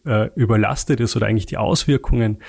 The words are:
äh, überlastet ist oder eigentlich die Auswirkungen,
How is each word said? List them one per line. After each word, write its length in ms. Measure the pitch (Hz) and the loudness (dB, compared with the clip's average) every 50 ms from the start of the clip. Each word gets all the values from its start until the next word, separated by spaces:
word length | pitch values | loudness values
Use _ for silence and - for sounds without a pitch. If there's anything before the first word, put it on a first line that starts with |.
| - | -4
äh, 240 | 147 113 107 107 - - | -2 0 0 0 0 0
überlastet 640 | - 120 104 117 107 104 104 135 - - - 147 123 | 0 0 2 4 2 2 2 0 -2 -2 -2 0 0
ist 160 | 120 110 - | 0 0 0
oder 100 | 117 107 | 0 0
eigentlich 200 | 104 110 110 92 | 0 0 0 -2
die 100 | - - | -4 -4
Auswirkungen, 840 | - 110 - - - - - 139 135 - - 135 120 113 107 107 - - | -4 -2 0 0 0 2 2 0 0 2 0 2 2 2 0 -2 -4 -10